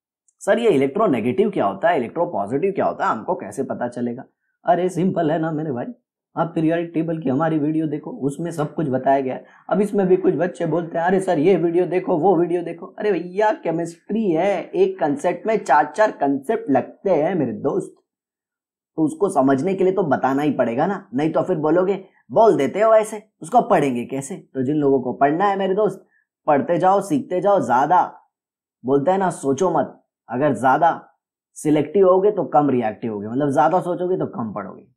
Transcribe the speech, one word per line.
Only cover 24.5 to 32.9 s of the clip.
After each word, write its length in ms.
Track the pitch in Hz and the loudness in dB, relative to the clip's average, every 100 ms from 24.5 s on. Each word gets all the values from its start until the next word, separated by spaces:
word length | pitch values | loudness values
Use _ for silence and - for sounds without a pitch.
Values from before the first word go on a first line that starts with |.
| 131 | -6
जिन 120 | 127 151 | -2 0
लोगों 260 | 143 135 | 2 2
को 120 | 123 | 0
पढ़ना 320 | - 143 160 202 | 0 0 2 0
है 100 | 196 | 0
मेरे 180 | 190 190 | -2 0
दोस्त, 320 | 208 - _ _ _ _ - | 0 -2 _ _ _ _ 0
पढ़ते 320 | 147 127 170 | 0 2 0
जाओ, 240 | 185 196 | 2 2
सीखते 400 | 196 143 - 180 | 0 -4 -2 -2
जाओ, 240 | 196 196 120 | 2 2 2
ज्यादा 560 | 123 151 180 135 - _ _ _ _ _ _ 120 | 2 4 2 2 -6 _ _ _ _ _ _ 0
बोलते 260 | 143 139 | 0 2
हैं 60 | 190 | 0
ना, 120 | 185 | 0
सोचो 400 | 165 135 135 180 | -2 -2 0 0
मत। 260 | 160 117 - _ _ - | 0 -2 -8 _ _ -8
अगर 260 | 123 147 110 | -2 0 2
ज्यादा 580 | 131 143 165 131 - _ _ _ _ | 2 4 2 0 -10 _ _ _ _
सिलेक्टिव 560 | - 156 151 143 196 185 | -6 0 0 2 4 6
होगे 220 | 185 202 | 6 4
तो 140 | 196 123 | 0 2
कम 240 | 151 143 | 2 2
रिएक्टिव 440 | 123 110 | 0 -2